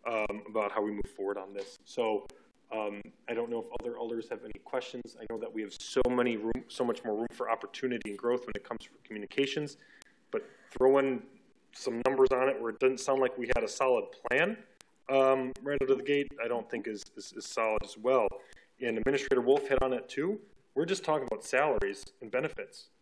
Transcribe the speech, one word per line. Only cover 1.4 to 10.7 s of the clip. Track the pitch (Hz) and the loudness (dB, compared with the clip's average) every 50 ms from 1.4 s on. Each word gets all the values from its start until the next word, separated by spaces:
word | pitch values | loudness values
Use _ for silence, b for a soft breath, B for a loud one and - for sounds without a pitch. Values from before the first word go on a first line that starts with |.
| 95 98 101 | -8 -10 -10
this. | 98 95 - - - _ | -10 -10 -12 -14 -20 _
So, | - - - 117 110 107 101 - - B B B B _ _ _ _ | -10 -4 -2 0 0 0 -2 -4 -8 B B B B _ _ _ _
um, | 113 110 107 104 104 101 104 - - _ _ - | -6 -4 -4 -4 -6 -8 -14 -16 -20 _ _ -6
I | 117 | -4
don't | 113 117 117 | -4 -4 -4
know | 117 113 | -6 -6
if | 113 - 117 117 | -6 -8 -10 -8
other | - 120 120 | -8 -8 -6
alders | 117 120 113 117 113 110 - | -6 -6 -6 -6 -6 -6 -8
have | 120 107 - | -10 -12 -10
any | 110 107 - _ | -14 -14 -14 _
questions. | - - 127 123 - - 123 117 - - - | -6 -4 -4 -4 -4 -10 -12 -12 -12 -14 -14
I | 110 104 | -10 -8
know | 117 107 | -8 -6
that | 107 113 | -6 -6
we | 110 110 | -6 -6
have | 107 101 | -6 -6
so | - - - - - 131 123 123 | -8 -12 -14 -2 2 4 4 4
many | 123 123 123 120 117 | 4 4 2 2 2
room, | 107 107 113 113 113 - - | 0 0 0 -2 -2 -4 -8
so | - - 127 | -4 -2 0
much | 117 110 - - | 0 -2 -2 -2
more | 113 104 | -4 -2
room | 107 117 113 | -2 -2 -4
for | - - 123 113 | -4 -4 -2 -2
opportunity | 117 - - - - - - 127 123 113 107 107 | -2 -2 -4 -12 -8 -4 -2 -2 -2 -2 -4 -6
and | 101 101 | -8 -2
growth | - 120 123 123 123 | 0 2 2 2 0
when | 120 104 | -6 -8
it | 101 - | -8 -6
comes | - 117 110 | -6 -10 -10
to | - - - - _ | -10 -16 -20 -20 _
communications, | - 110 107 104 - - - 139 135 - 156 147 147 - B B B B B B B B B B _ | -10 -8 -8 -8 -4 0 0 0 2 0 -4 -4 -6 -10 B B B B B B B B B B _
but | - 110 - - - - - - | -6 -6 -6 -6 -20 -20 -20 -12